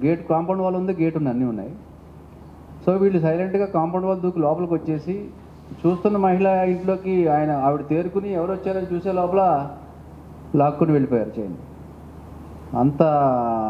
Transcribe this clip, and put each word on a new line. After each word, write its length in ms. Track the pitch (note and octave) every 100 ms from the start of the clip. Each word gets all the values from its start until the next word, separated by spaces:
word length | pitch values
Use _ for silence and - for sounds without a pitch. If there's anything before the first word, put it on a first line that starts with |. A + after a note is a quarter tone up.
gate 240 | C3+ E3+ E3+
compound 340 | D#3+ F3 F#3+
wall 140 | F#3 F3+
ఉంది, 160 | F#3
gate 240 | F3+ E3 D#3+
ఉంది, 140 | C#3+
అన్నీ 140 | A#2+
ఉన్నాయి. 300 | B2+ G#2+ G2+ D#3+ - - - - - - - - - - -
So 40 |
వీళ్ళు 280 | F#3+ G3 F#3
సైలెంట్గా 460 | D#3+ E3 F#3+ G3 G3
compound 400 | F3 E3 F#3 F#3
wall 140 | F#3+
దూకి 180 | F3+ F3
లోపలికి 360 | D3 D#3+ F3
వచ్చేసి 540 | E3 D#3+ D#3 D3 G3 G3+ - - - - - E3+
చూస్తున్న 300 | F3+ G#3 G#3
మహిళ 300 | F#3+ F#3 F#3+
ఇంట్లోకి 840 | F#3+ F#3 F3+ F#3 F#3 F#3+ F#3 E3
ఆయన, 220 | D3+ D3+
ఆవిడ 360 | C#3+ C3+ D3 C#3+
తేరుకుని 460 | D#3 F3 F#3+ G3+
ఎవరు 200 | F#3 F3
వచ్చారని 420 | F#3+ F#3+ F#3+ F3+
చూసే 180 | F3 F#3+
లోపల 580 | F3+ F3+ F#3+ F#3 D3 C#3+ - - - - - - - -
లాక్కుని 380 | D3+ C#3+ C#3+ E3
వెళ్ళిపోయారు 480 | D3 C3 B2 G#2+ A2
చైన్. 140 | G2+ D#2+ - - - - - - - - - - - -
అంత 240 | C3 C#3+ D#3+ D3 C#3 B2+ A#2 A2+ A2